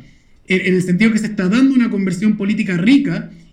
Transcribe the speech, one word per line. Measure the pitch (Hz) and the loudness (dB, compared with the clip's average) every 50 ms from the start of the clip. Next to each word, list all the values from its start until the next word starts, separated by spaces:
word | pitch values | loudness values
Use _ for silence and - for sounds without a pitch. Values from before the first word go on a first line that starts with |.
| - - - _ _ _ _ _ _ | -20 -20 -20 _ _ _ _ _ _
en, | - 185 185 | -2 -2 -2
en | 175 185 185 | 0 0 0
el | 180 | 0
sentido | 175 - 180 175 220 226 | 0 0 0 2 2 2
que | 220 208 | 2 0
se | - | -2
está | - - - 185 180 | -4 -4 -4 -2 0
dando | 214 254 269 269 269 | 2 2 2 2 2
una | 247 233 208 | 2 0 0
conversión | 202 196 190 190 170 - 208 214 214 | -2 -2 -2 -4 -2 -2 0 0 0
política | - 196 196 220 214 202 - 180 | 0 -2 -2 -2 -2 -2 -2 -2
rica, | 170 175 226 285 277 - 175 165 - - - - - - - | 0 2 4 4 4 2 0 -4 -6 -8 -12 -16 -20 -20 -20